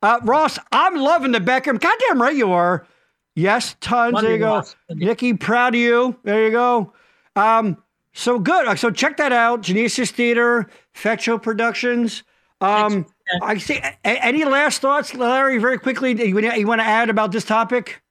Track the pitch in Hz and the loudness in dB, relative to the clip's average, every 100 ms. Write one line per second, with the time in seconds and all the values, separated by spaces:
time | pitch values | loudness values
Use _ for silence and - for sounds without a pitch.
0 | 202 240 233 277 311 - - 247 349 349 | 2 0 2 2 2 -2 -2 2 2 2
1 | 269 330 269 233 180 254 262 240 330 440 | 2 2 2 0 0 0 0 -2 0 0
2 | 494 302 240 294 214 175 175 180 - _ | 2 2 2 2 2 2 2 0 -4 _
3 | _ _ _ - 175 226 226 - - 240 | _ _ _ -2 0 0 -2 -10 -2 0
4 | 233 240 220 220 220 214 - - _ 160 | 2 2 0 0 0 -2 -4 -16 _ -4
5 | 175 226 247 220 - 233 247 240 240 240 | -4 0 0 -2 0 2 2 2 2 2
6 | 254 - - 208 220 226 247 240 196 _ | 0 -4 -2 0 2 2 2 0 -2 _
7 | _ _ _ - 214 226 214 165 _ _ | _ _ _ 0 2 2 0 -4 _ _
8 | _ - - 247 185 359 262 196 240 190 | _ -8 -2 0 2 0 0 0 -2 0
9 | 285 294 294 247 233 240 185 190 233 - | -2 0 0 2 2 0 -2 0 0 -2
10 | 247 - 240 233 240 240 208 - _ - | -6 -2 0 2 2 0 -2 -12 _ -8
11 | 208 220 - 226 226 214 233 - 247 240 | -4 -4 -2 -4 -4 -2 -2 -2 -2 -2
12 | 233 - - _ _ _ 190 208 214 202 | -2 -6 -18 _ _ _ 0 2 2 0
13 | 165 _ - 180 180 208 - 285 - - | -4 _ -8 -6 -2 -4 -4 -6 -6 -6
14 | - 247 240 285 302 269 294 - 269 285 | -2 0 0 0 2 2 0 0 0 0
15 | 269 262 240 262 269 254 226 254 - 247 | -2 -4 0 2 2 2 0 -2 -4 -2
16 | 254 226 226 190 220 233 208 226 220 214 | -2 0 0 0 0 -2 0 0 2 2
17 | 233 220 214 208 - 220 226 247 - - | 2 0 0 -2 -2 0 0 -2 -4 -16
18 | _ | _